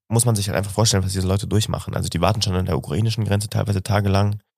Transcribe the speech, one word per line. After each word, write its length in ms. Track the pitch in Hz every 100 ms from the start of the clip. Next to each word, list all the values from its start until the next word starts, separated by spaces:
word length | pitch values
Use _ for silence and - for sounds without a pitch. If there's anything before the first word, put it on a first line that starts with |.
| -
muss 180 | 117 120
man 100 | 107
sich 120 | 98
halt 80 | 78
einfach 160 | 101
vorstellen, 320 | 98 110 98
was 100 | 95
diese 140 | 95 92
Leute 200 | 98 -
durchmachen. 480 | 104 110 - - -
Also 140 | -
die 120 | 82
warten 180 | 170 120
schon 140 | 104
an 140 | 92 92
der 100 | 78
ukrainischen 480 | - 85 113 110 101
Grenze 240 | 101 104
teilweise 320 | 110 104 101
tagelang 580 | - 101 101 98 104 104 -